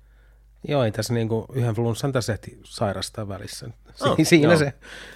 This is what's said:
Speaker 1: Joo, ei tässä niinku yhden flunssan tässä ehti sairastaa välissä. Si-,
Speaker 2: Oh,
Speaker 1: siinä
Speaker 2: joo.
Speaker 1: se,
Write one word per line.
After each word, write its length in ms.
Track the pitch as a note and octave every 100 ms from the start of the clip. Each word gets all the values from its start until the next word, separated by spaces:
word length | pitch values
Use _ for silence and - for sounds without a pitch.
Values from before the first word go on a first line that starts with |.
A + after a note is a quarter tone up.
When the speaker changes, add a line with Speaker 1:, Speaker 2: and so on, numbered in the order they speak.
| - - - - - - -
Speaker 1:
Joo, 160 | C#3+
ei 80 | A2+
tässä 220 | G#2+ G#2
niinku 320 | A#2 A2 A2+ -
yhden 220 | C3 A#2+ G#2+
flunssan 360 | A#2 A2 C#3+
tässä 220 | C3 A2+
ehti 260 | G2+ - -
sairastaa 640 | - - G#2+ F#2+ - - G2+
välissä. 400 | G2 G#2+ - A#2+ - -
Si-, 160 | - C#3+
Speaker 2:
Oh, 80 | -
Speaker 1:
siinä 240 | D#3 E3+ D3+
Speaker 2:
joo. 40 | E3
Speaker 1:
se, 140 | C#3+ - - - -